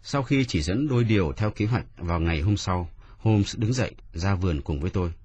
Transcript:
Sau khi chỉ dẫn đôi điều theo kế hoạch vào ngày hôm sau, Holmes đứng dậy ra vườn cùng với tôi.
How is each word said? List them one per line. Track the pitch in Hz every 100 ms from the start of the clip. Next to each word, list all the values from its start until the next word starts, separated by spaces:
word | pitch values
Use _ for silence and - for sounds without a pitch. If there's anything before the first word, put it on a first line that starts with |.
Sau | - 143
khi | 131 139 127
chỉ | 87
dẫn | 78 98 151
đôi | 123
điều | 117 107 85 67
theo | 110
kế | - 104
hoạch | 117 - -
vào | 85 85
ngày | 82 82
hôm | 82 104
sau, | - 90 82 - - -
Holmes | 110 110 98 -
đứng | 110
dậy | 127 110 - -
ra | - 92 95
vườn | 92 78
cùng | - 73
với | 85
tôi. | 98 90 82